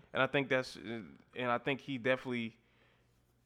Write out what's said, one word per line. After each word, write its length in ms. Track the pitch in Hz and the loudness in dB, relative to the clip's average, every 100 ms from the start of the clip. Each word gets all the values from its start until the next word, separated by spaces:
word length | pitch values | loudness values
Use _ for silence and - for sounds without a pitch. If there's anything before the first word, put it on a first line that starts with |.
| - | -4
And 80 | - | 2
I 60 | 131 | 2
think 220 | 143 127 | 4 2
that's, 260 | 131 127 - | 2 0 -6
uh, 240 | 98 117 82 - - 135 | -8 -8 -10 -16 -14 -4
and 120 | 123 | 0
I 100 | 120 | 0
think 200 | 143 131 | 0 -2
he 180 | - 131 | -2 -2
definitely 600 | 120 127 131 123 113 - _ _ _ _ _ _ _ _ | 2 2 0 -2 -4 -8 _ _ _ _ _ _ _ _